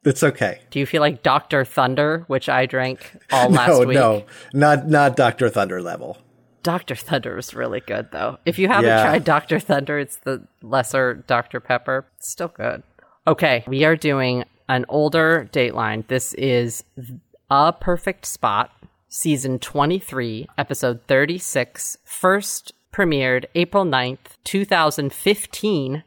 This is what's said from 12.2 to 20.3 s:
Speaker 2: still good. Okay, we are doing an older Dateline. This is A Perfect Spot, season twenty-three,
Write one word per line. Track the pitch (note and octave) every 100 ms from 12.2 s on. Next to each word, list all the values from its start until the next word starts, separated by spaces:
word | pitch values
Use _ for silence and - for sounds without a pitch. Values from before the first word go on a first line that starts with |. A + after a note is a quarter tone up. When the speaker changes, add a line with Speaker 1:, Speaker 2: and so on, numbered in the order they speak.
| -
Speaker 2:
still | - E3+
good. | - A#2 - _ _ _ _
Okay, | - D#3 D#3+ A#2+ A#2+
we | C3+
are | D#3
doing | D#3+ D3+ C#3 B2+ B2 B2 _ -
an | B2+ -
older | C#3+ D3+ D#3+ D#3+ E3 G#2
Dateline. | D3 B2 - A2+ A2 -
This | C3 -
is | - C3+ B2 A#2+ - _ - A#2+ B2 _ _ _
A | C#3 D#3
Perfect | E3+ - F3 - F3+ -
Spot, | - A#2 G2+ - _ - _ _
season | - E3 C#3+ C3+ B2+
twenty-three, | - C#3+ D3 F#3 - C3 A#2+